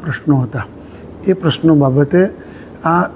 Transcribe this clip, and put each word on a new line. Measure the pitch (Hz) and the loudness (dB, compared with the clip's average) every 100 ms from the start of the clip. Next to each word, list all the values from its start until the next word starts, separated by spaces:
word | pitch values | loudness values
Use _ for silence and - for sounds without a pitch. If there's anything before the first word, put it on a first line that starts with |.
પ્રશ્નો | 160 - 156 139 | -4 -4 0 0
હતા, | 117 123 - - - - - - 190 | 0 -6 -10 -14 -20 -20 -18 -6 -2
એ | 185 | 0
પ્રશ્નો | 160 - 160 151 | 0 0 4 4
બાબતે | 135 135 143 175 196 - - - - - 165 | 4 2 2 2 2 -2 -18 -20 -20 -6 0
આ | 175 170 | 0 -2